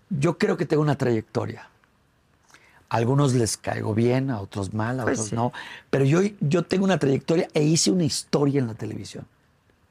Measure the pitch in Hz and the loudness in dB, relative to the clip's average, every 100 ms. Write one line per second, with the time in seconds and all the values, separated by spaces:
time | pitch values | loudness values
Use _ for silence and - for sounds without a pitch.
0 | - 165 156 160 208 190 160 151 151 139 | -8 -2 0 2 0 0 0 2 2 2
1 | 127 113 107 117 104 - - _ _ _ | 2 0 0 -4 -4 -8 -16 _ _ _
2 | _ _ _ _ _ - _ _ - 113 | _ _ _ _ _ -20 _ _ -6 -2
3 | 117 139 143 123 110 - 98 113 107 107 | 2 2 4 2 0 -2 -6 -6 -2 0
4 | 120 127 135 117 98 104 95 107 110 131 | 2 2 -2 -6 -8 -6 -6 -4 -4 -4
5 | 113 135 107 117 120 - - - - 135 | -4 -4 -4 -2 -2 -4 -16 -18 -4 2
6 | 135 160 202 208 147 165 - 190 190 175 | 4 4 2 0 0 0 0 0 2 2
7 | 139 135 - 165 - 160 151 165 - 185 | 2 0 0 0 0 0 2 2 2 2
8 | 151 - - 156 143 139 123 113 110 107 | 0 -2 -2 0 2 2 -2 -6 -10 -10
9 | 101 - - _ _ _ _ _ _ | -12 -14 -18 _ _ _ _ _ _